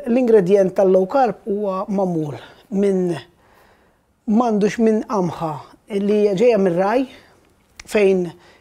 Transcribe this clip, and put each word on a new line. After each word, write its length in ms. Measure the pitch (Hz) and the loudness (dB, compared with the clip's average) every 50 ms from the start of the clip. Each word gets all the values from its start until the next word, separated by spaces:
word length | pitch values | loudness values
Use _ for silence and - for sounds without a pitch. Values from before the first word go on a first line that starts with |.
| - | -4
l-ingredient 720 | 240 233 262 254 226 220 214 180 170 202 202 190 180 185 | -2 0 0 2 4 4 4 4 4 4 2 2 2 0
tal-low 300 | - 202 185 190 185 190 185 | 0 2 4 4 2 2 0
carb 360 | - 277 262 220 190 - - | 0 0 0 0 -2 -6 -8
huwa 360 | 226 202 208 208 196 185 185 196 | -6 -6 -4 -4 -4 -6 -6 -6
magħmul 520 | - 196 202 196 185 170 160 156 143 127 117 - - - - _ - 233 | -4 -4 -2 -2 -2 -2 -4 -6 -6 -8 -12 -16 -20 -20 -20 _ -6 -2
minn, 400 | 190 202 202 190 185 180 175 165 139 - - _ _ _ _ _ _ _ _ _ _ _ _ _ _ _ _ _ _ _ | 0 0 0 0 0 -2 -2 -4 -6 -10 -18 _ _ _ _ _ _ _ _ _ _ _ _ _ _ _ _ _ _ _
m'għandux 520 | - 202 233 254 233 214 202 202 202 - - | -2 0 0 2 0 0 0 0 -2 0 0
minn 240 | 220 220 220 214 - | 0 0 0 0 -2
qamħa 460 | - 262 202 180 165 - - 175 156 147 135 - - - _ _ - 214 196 | -4 -4 -4 -4 -4 -6 -6 -8 -8 -8 -10 -14 -20 -20 _ _ -8 -6 -4
li 240 | 202 202 214 208 208 208 | -2 0 0 0 0 0
ġejja 280 | 196 175 190 202 226 196 | 0 2 2 2 4 4
mir-raj, 440 | 196 185 165 175 190 202 226 269 262 - - - - _ _ _ _ _ _ _ _ _ _ - - | 2 2 0 0 0 0 0 -2 -2 -4 -10 -18 -20 _ _ _ _ _ _ _ _ _ _ -20 -8
fejn 400 | - - 214 202 190 190 185 180 170 - - _ - - _ | -4 0 2 2 2 2 2 -2 -4 -10 -16 _ -20 -20 _